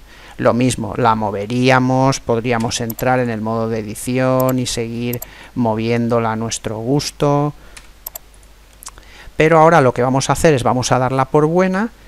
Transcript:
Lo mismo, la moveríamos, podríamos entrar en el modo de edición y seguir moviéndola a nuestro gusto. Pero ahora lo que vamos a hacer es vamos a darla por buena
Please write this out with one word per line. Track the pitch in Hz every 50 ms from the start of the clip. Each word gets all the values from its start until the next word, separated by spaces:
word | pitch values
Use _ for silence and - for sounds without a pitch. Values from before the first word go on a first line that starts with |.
| - - - - - - - -
Lo | 123 120
mismo, | 107 120 127 127 - - 113 98 - -
la | 123 113 110
moveríamos, | 110 107 101 104 101 104 104 123 123 127 131 127 127 127 127 131 131 131 135 131 -
podríamos | - - 117 117 110 127 120 113 113 113 - -
entrar | 120 113 110 - 123 127 131 127
en | 123 120
el | 113 107
modo | 110 110 113 113 113 113
de | 113 113
edición | 107 107 110 - - 127 123 127 131 131 131 127 131 131 127 127
y | 123
seguir | - - 120 117 113 117 120 120 120 120 120 - - - - - - -
moviéndola | 123 120 113 107 113 113 117 117 120 117 117 120 117 113 110
a | 110
nuestro | 110 113 113 - - - 107 107 110
gusto. | 113 123 143 147 - - - - 147 143 143 143 147 147 - - - - - - - - - - - - - - - - - - - - - - - - - - - - - - - - - - - - - -
Pero | 156 160 165 160
ahora | 156 165 170 156
lo | 135 123 -
que | 123
vamos | 120 131 131 135 - -
a | 139
hacer | - - 165
es | 147 120
vamos | 113 113 120 127 123 -
a | 131 127
darla | 127 127 131 135 131
por | - - 151 151
buena | 156 165 180 190 185 185 190 220 240 - - -